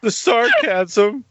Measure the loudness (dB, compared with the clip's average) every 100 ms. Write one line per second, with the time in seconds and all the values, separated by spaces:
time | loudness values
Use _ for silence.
0 | -4 -4 0 2 2 2 0 -2 -2 0
1 | 0 0 -14